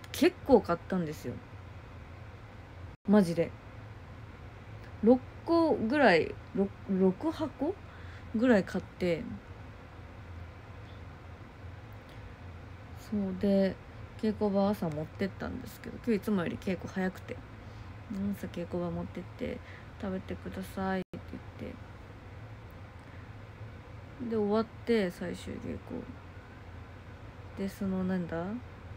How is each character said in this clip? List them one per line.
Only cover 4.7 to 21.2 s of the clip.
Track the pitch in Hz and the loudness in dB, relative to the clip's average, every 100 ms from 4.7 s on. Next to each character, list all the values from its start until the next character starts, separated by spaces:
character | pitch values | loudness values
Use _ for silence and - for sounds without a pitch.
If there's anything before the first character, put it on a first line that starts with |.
| - - - | -12 -12 4
六 | 208 254 - - - | 8 8 6 -8 4
個 | 339 320 233 | 6 8 6
ぐ | 220 294 | 4 8
ら | 247 165 | 10 10
い、 | - - - - | 6 -2 -4 0
六、 | 196 - - | 0 0 0
六 | 190 190 185 320 | 6 6 6 0
箱 | - 311 - 285 415 - - - - - 220 | 0 -4 0 -2 -2 -10 -14 -12 -12 -4 2
ぐ | 254 | 8
ら | 214 | 8
い | |
買 | - 190 | 6 -2
っ | |
て。 | - - 180 156 - - - - - - - - - - - - - - - - - - - - - - - - - - - - - - - - - - - - - - - | -6 -2 0 2 -2 -8 -10 -14 -14 -14 -16 -14 -14 -14 -14 -12 -12 -14 -14 -14 -14 -14 -14 -14 -14 -14 -16 -14 -14 -12 -14 -14 -14 -14 -14 -12 -12 -12 -12 -14 -14 -14 -2
そ | 208 | 0
う | 190 185 | 0 2
で、 | 202 196 190 - - - - - | 6 6 6 2 -10 -12 -12 0
稽 | 220 208 | 0 4
古 | 208 | 4
場 | 196 196 | 6 4
朝 | 208 165 | 4 0
持 | 151 | -2
っ | 156 | -6
て | - 196 | -2 -4
っ | |
た | - - | -2 -6
ん | - | -6
で | - | -8
す | - | -10
け | - | -10
ど、 | - - | -4 2
今 | |
日 | 208 | 2
い | |
つ | - | 4
も | 202 | 2
よ | 165 | 2
り | - | 0
稽 | 208 175 | -2 -2
古 | - | -2
早 | 190 185 | 0 0
く | - | -2
て。 | - - - - - - - - - | -8 -10 -10 -14 -14 -12 -12 -12 -8
う | 196 | -2
ん、 | 202 196 | -2 -2
朝 | 180 | -6
稽 | - 170 | -6 -4
古 | 180 | -2
場 | 175 | -2
持 | 170 | -2
っ | 180 | -4
て | - | -6
っ | |
て、 | - - - - - - - - | -10 -6 -6 -6 -10 -14 -14 -6
「食 | 202 | -4
べ | 185 | -4
て | - 185 | -4 -8
く | 180 | -6
だ | 185 | -8
さ | 190 - 190 190 | -6 -2 0 0
い」 | |
っ | |
て | - - | -2 -8